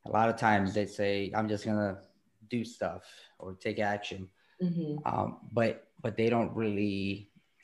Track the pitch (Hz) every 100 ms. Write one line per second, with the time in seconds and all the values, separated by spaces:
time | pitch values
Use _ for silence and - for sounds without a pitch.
0 | - 107 113 113 113 104 98 104 101 -
1 | 101 101 98 107 107 104 113 107 104 92
2 | - _ _ _ 107 123 110 - 92 90
3 | - - - _ 92 92 117 107 104 104
4 | - 95 95 _ _ _ 180 170 156 147
5 | - - - - - 117 113 - - _
6 | 120 101 113 117 104 - 110 101 104 98
7 | 98 98 104 _ _ _